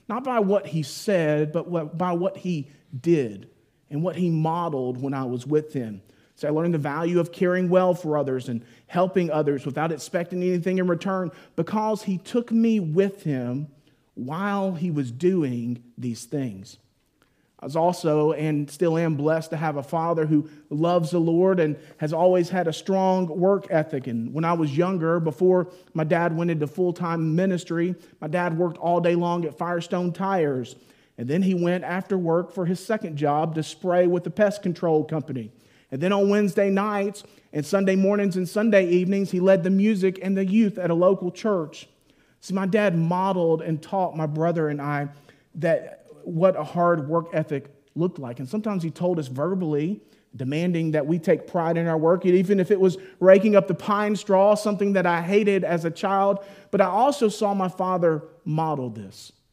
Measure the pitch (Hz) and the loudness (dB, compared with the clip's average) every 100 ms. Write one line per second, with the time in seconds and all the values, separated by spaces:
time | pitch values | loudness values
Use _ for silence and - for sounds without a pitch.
0 | - 220 262 240 196 202 - 160 147 - | -10 -8 -2 0 2 0 0 -4 -6 -6
1 | - 190 156 151 151 165 175 170 151 160 | -2 0 2 0 0 -4 -4 -4 -4 -4
2 | 180 175 190 190 185 165 135 - _ 127 | -2 -2 -2 -4 -4 -6 -6 -16 _ -6
3 | 165 165 120 101 - _ _ _ _ 147 | 2 2 0 -6 -16 _ _ _ _ -6
4 | 175 165 175 160 156 170 170 139 127 123 | -4 -2 0 0 0 0 -2 -2 -4 -4
5 | 139 139 127 123 127 151 151 139 113 98 | -4 -4 -4 -6 0 0 0 -4 -6 -10
6 | - _ _ _ 147 156 170 165 143 147 | -16 _ _ _ -4 -2 0 0 -2 -4
7 | 170 175 170 - 180 180 180 185 185 170 | 0 0 0 0 0 2 2 4 4 0
8 | 156 151 135 131 127 117 - - _ 180 | -2 -2 -2 -4 -4 -8 -10 -18 _ -2
9 | - 185 170 156 147 143 143 131 160 151 | 0 0 0 0 0 -2 -4 -4 -4 -4
10 | - 175 175 180 180 180 180 185 180 175 | -6 -6 -4 -4 -2 0 0 0 0 0
11 | 196 190 175 - - - 165 214 214 214 | -2 -2 -4 -8 -10 -6 -2 -2 -2 -2
12 | - 180 - 247 240 226 226 220 165 156 | -4 -6 -4 -4 0 2 2 2 0 0
13 | 196 196 160 131 120 127 147 - _ _ | 0 -2 -4 -4 -4 -6 -8 -14 _ _
14 | _ - 127 160 202 202 190 170 180 147 | _ -12 -8 -4 -2 -2 -2 -2 -2 -2
15 | 127 123 180 185 143 120 120 120 - - | -4 -2 0 2 0 -4 -6 -8 -10 -10
16 | 123 113 - 147 127 95 101 - _ _ | -8 -8 -8 -6 -6 -8 -16 -20 _ _
17 | _ _ _ _ _ _ - 156 170 175 | _ _ _ _ _ _ -8 -2 0 0
18 | 165 151 151 151 156 151 143 - 175 160 | 0 2 2 0 -2 -2 -4 -2 0 2
19 | 165 143 147 160 160 156 160 143 135 165 | 0 0 0 0 -2 -6 -4 -4 -4 -4
20 | 165 165 156 156 147 - _ 147 170 180 | 0 0 2 2 0 -8 _ -2 0 2
21 | 160 180 165 165 190 190 156 151 - - | 2 0 2 4 4 4 2 -2 -10 -8
22 | 156 160 180 185 170 190 165 156 - 190 | -4 2 4 4 2 -2 -2 -4 -2 0
23 | 190 185 180 156 190 196 - 165 147 139 | 2 2 0 0 2 2 0 -2 0 -4
24 | 131 117 117 135 165 170 156 139 175 190 | -4 -6 -4 -2 0 0 0 0 0 0
25 | 160 175 160 151 185 180 180 - - 160 | 0 0 -2 0 2 4 0 -8 -10 -4
26 | 156 170 170 160 170 160 147 185 180 175 | 0 0 0 0 0 0 -2 -2 -2 -2
27 | 175 165 160 160 190 180 - 170 175 180 | -4 -2 0 0 0 0 -2 -2 -2 -4
28 | - _ 151 170 180 160 175 160 165 175 | -12 _ -6 -2 -2 0 -2 -2 0 2
29 | 170 170 175 175 160 - 170 175 165 180 | 2 2 0 -2 -4 -6 -4 -4 -4 -4
30 | 180 160 196 190 151 131 120 - _ _ | -4 -4 -2 0 0 -2 -6 -12 _ _
31 | _ - 120 165 190 185 170 180 143 180 | _ -12 -4 0 0 0 0 -2 -4 -6
32 | 185 190 170 165 175 - 175 185 - 214 | -4 -4 0 0 -2 -4 -4 -4 -4 -6
33 | 185 147 147 147 165 156 156 - 185 175 | -4 -2 0 0 0 -4 -6 -6 0 4
34 | 180 175 175 190 208 202 190 165 175 156 | 4 2 -2 0 0 0 -4 -2 0 2
35 | 156 160 - 127 107 - _ _ _ 131 | 0 -4 -6 -8 -10 -16 _ _ _ -4
36 | 180 202 202 202 208 208 202 196 208 208 | 0 2 4 4 2 2 2 2 0 -2
37 | 202 196 - _ _ 151 147 196 196 190 | -2 -6 -16 _ _ -8 0 2 2 4
38 | 190 208 202 180 175 214 226 202 180 180 | 4 2 2 0 -2 0 4 4 4 4
39 | 180 196 196 185 185 190 180 190 208 208 | 2 0 0 2 4 4 4 2 2 2
40 | 190 185 190 196 196 214 214 190 180 170 | 0 -2 -2 -2 2 4 2 2 0 2
41 | 180 190 175 - 226 190 151 - - _ | 4 4 0 -4 -2 -2 -2 -10 -20 _
42 | _ _ _ _ - 190 190 214 208 170 | _ _ _ _ -6 -4 0 2 2 2
43 | 165 180 190 185 165 160 165 156 - 196 | 0 0 0 2 2 2 0 -6 -4 -2
44 | 180 160 156 156 165 170 151 147 143 147 | -2 -2 -4 -2 0 0 -2 -2 -4 -4
45 | 143 - - _ _ - 165 151 - - | -4 -10 -20 _ _ -4 0 0 -2 -16
46 | - - - 160 190 180 147 175 175 170 | -20 -18 -8 2 2 2 -2 0 2 2
47 | 143 165 165 170 156 143 - - _ 147 | 0 -2 -2 -4 -4 -6 -8 -18 _ -4
48 | 180 180 127 123 127 214 220 196 165 - | -4 -4 -10 -10 -8 -6 -4 -4 -4 -2
49 | 180 175 135 131 160 190 170 147 156 208 | -2 -2 -4 -4 -4 -2 -2 -2 -2 -4
50 | - _ _ - 127 147 180 165 160 151 | -10 _ _ -10 -4 -2 0 0 0 0
51 | 139 170 190 156 - 180 165 170 170 160 | 0 0 2 0 0 -2 0 0 0 2
52 | 160 185 185 180 185 202 175 202 190 180 | 4 4 4 4 4 2 2 4 2 0
53 | - - 185 196 214 202 190 170 - 208 | -8 2 8 8 8 6 4 0 0 0
54 | 208 208 - 190 202 208 214 202 202 196 | 0 -2 2 4 6 4 2 -2 0 2
55 | 175 170 170 202 202 196 175 170 165 160 | 2 0 2 2 4 2 0 -2 -2 -4
56 | 196 196 196 196 - - - - 185 190 | -2 2 2 0 -4 -20 -4 2 2 4
57 | 269 285 220 202 208 202 185 175 185 185 | 2 2 0 0 -2 0 -2 -2 -2 2
58 | 170 156 151 - - 151 160 147 123 107 | 2 0 -4 -12 -6 -2 -2 -2 -6 -10
59 | 98 - - _ _ | -14 -18 -20 _ _